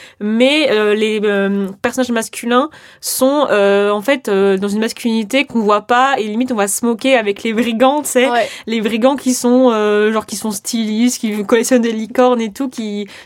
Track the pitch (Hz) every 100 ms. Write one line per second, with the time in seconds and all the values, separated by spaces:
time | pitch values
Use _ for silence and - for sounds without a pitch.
0 | - - 208 226 262 302 302 214 208 214
1 | 220 214 208 202 196 202 190 190 240 254
2 | 247 226 220 - 233 247 311 - - -
3 | - - 262 294 - 208 202 202 202 208
4 | 196 190 - 190 196 190 202 208 226 -
5 | 233 226 202 269 269 233 208 208 202 240
6 | 277 269 214 214 262 214 202 - 240 226
7 | 262 247 208 202 233 220 240 226 262 294
8 | 285 254 254 240 - - - 226 208 226
9 | 262 285 254 247 240 254 254 220 214 208
10 | 214 220 208 202 220 196 - 233 214 214
11 | 247 - 220 208 202 240 240 254 233 220
12 | 214 254 247 240 226 202 269 240 214 208
13 | 196 -